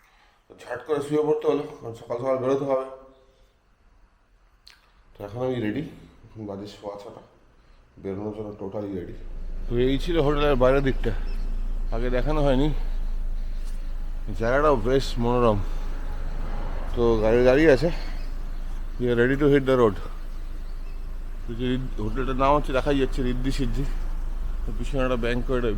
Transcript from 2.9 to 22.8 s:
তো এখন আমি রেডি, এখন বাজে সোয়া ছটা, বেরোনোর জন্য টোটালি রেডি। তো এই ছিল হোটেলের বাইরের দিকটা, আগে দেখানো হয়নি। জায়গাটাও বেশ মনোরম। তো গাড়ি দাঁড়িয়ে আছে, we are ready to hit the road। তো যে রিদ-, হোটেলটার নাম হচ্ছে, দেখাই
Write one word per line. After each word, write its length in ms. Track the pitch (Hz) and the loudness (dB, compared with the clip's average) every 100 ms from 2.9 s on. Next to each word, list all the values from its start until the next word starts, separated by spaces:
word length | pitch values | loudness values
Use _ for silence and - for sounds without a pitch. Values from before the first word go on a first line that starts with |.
| - - - _ _ _ _ _ _ _ _ _ _ _ _ _ _ _ - _ _ _ | -12 -20 -20 _ _ _ _ _ _ _ _ _ _ _ _ _ _ _ -20 _ _ _
তো 40 | - 101 | -18 -14
এখন 120 | 117 127 | -6 -4
আমি 100 | 123 107 | -2 -2
রেডি, 180 | 117 160 - - - - | -4 -6 -12 -20 -20 -20
এখন 160 | 110 104 | -14 -12
বাজে 180 | 98 104 - | -10 -12 -12
সোয়া 200 | 104 101 | -12 -12
ছটা, 200 | 101 - - _ _ _ _ - _ - | -14 -18 -20 _ _ _ _ -20 _ -14
বেরোনোর 300 | 92 95 107 104 | -10 -8 -8 -8
জন্য 120 | 104 104 | -10 -10
টোটালি 280 | 98 107 101 95 | -10 -8 -6 -8
রেডি। 160 | - - - - - - - | -8 -10 -10 -8 -6 -6 -2
তো 60 | 120 127 | 0 2
এই 80 | 135 | 2
ছিল 120 | - 165 139 | 0 0 2
হোটেলের 300 | 147 147 135 | 2 2 4
বাইরের 220 | 127 139 139 | 6 4 2
দিকটা, 240 | 123 120 101 - - - - - - - 113 | 0 0 -2 -2 -2 -2 -2 -2 -2 -2 -2
আগে 120 | 123 127 | 0 0
দেখানো 220 | 131 156 143 | 2 2 4
হয়নি। 220 | 131 151 139 - - - - - - - - - - - - - - - 98 | 4 4 2 0 0 0 -2 -2 -2 -2 -4 -4 -4 -4 -4 -4 -4 -4 -2
জায়গাটাও 360 | 113 135 151 131 110 | 2 4 4 4 4
বেশ 180 | 135 - 123 | 2 2 0
মনোরম। 340 | 120 123 120 104 - - - - - - - - - - - - - 123 | 2 4 4 4 2 -2 -2 -4 -4 -4 -4 -4 -4 -4 -4 -4 -2 2
তো 60 | 117 113 | 4 4
গাড়ি 160 | 107 120 127 | 4 6 6
দাঁড়িয়ে 220 | 135 160 127 | 6 6 6
আছে, 140 | 165 165 - - - - - - - - - - | 4 0 -4 -4 -6 -6 -6 -6 -6 -6 -6 -2
we 60 | 123 | 0
are 80 | 117 | 4
ready 160 | 123 139 | 4 4
to 40 | 147 | 6
hit 100 | 143 131 | 6 6
the 60 | 131 | 4
road। 140 | 113 101 - - - - - - - - - - - - - - | 4 2 -4 -8 -8 -8 -6 -8 -6 -8 -6 -8 -8 -8 -8 -8
তো 80 | - 117 | -6 -4
যে 60 | 123 | -2
রিদ-, 240 | 127 127 - 107 | -2 -2 -4 -4
হোটেলটার 320 | 120 127 127 | -2 -2 2
নাম 80 | 135 147 | 4 4
হচ্ছে, 140 | 139 | 2
দেখাই 200 | 131 | 0